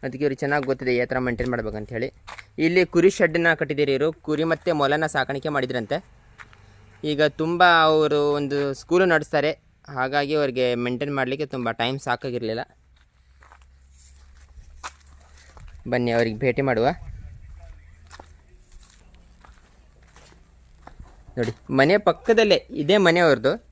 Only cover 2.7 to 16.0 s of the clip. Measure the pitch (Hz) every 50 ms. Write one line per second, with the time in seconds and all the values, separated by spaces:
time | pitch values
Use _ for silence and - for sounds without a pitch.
2.7 | 175 185 180 165 - 175 170 190 196 - 196 170 156 170 170 170 160 147 160 135
3.7 | 151 139 147 139 135 131 139 160 160 _ _ - 151 147 160 165 165 151 - 180
4.7 | 165 151 143 135 143 151 160 151 - 147 131 - 139 139 127 160 151 143 131 127
5.7 | 127 127 113 101 135 165 - - - _ _ - - _ - - - _ - -
6.7 | - - - - - - - 151 151 139 151 151 143 - 156 160 170 175 180 175
7.7 | 170 165 160 156 156 156 156 151 151 147 147 147 147 147 147 139 139 143 143 143
8.7 | 139 - - - 165 180 185 185 170 156 151 - - 151 139 151 156 _ _ _
9.7 | _ _ _ - 143 135 127 131 135 147 143 139 151 151 147 135 123 127 127 123
10.7 | 120 120 120 123 123 120 147 143 143 139 131 123 131 147 156 139 - 135 123 117
11.7 | 113 _ 117 120 131 135 - 139 120 117 - 139 120 120 120 110 110 117 - _
12.7 | _ _ _ _ _ _ _ _ _ _ _ _ _ _ - - - _ - _
13.7 | _ _ _ _ - _ - - - - - - - - - - - - - -
14.7 | - - - - - _ _ - - - - - - - - - - - - -
15.7 | - - - 117 123 123